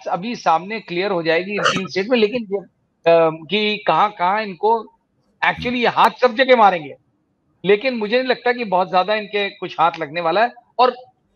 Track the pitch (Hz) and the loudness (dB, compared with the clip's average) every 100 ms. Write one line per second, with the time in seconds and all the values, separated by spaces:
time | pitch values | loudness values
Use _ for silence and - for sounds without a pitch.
0 | - 180 226 220 185 160 190 220 - 175 | -6 -6 -6 -4 0 0 -2 -10 -6 -6
1 | 202 175 160 165 190 202 - 190 185 180 | -2 -2 0 -2 -2 -2 -2 -2 -4 -6
2 | 208 247 208 254 202 196 175 _ _ _ | 0 2 2 -2 -6 -8 -8 _ _ _
3 | 165 170 160 160 151 208 208 208 - 160 | 2 4 4 0 -4 -2 -2 -2 0 2
4 | 208 - 175 214 208 175 214 226 214 _ | 2 0 -2 -2 -4 -4 0 0 -4 _
5 | _ _ _ _ 170 - 240 247 220 156 | _ _ _ _ -2 -2 -4 -2 0 2
6 | 214 - 247 226 262 240 202 175 143 - | 2 2 0 2 4 6 6 2 -6 -16
7 | _ _ _ _ _ _ 175 208 269 240 | _ _ _ _ _ _ 0 2 0 -4
8 | 208 247 254 226 247 247 214 185 185 180 | -2 -2 0 -2 -2 -4 -2 -2 0 0
9 | 185 214 208 202 202 - 180 - 165 165 | 0 -2 -4 -4 -4 -6 -10 0 0 0
10 | 147 170 165 185 240 - _ - 254 - | -6 -4 -2 0 0 -4 _ 2 2 0
11 | - _ _ | -12 _ _